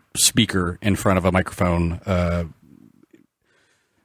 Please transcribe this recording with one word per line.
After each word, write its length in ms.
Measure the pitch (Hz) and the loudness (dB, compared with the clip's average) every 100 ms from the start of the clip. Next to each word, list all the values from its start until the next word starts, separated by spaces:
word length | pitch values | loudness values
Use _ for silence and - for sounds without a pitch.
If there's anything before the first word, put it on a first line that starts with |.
| _ - | _ -2
speaker 640 | - - 107 98 87 90 | 0 2 0 0 -2 -4
in 120 | 104 92 | -2 0
front 220 | 104 92 | 2 2
of 80 | 92 | 2
a 60 | |
microphone, 640 | 92 - - 90 85 85 85 - | 2 -2 -2 0 0 0 -4 -4
uh, 380 | 90 87 87 82 - _ - - _ _ _ _ _ _ _ _ _ _ _ | -2 0 -2 -6 -12 _ -20 -20 _ _ _ _ _ _ _ _ _ _ _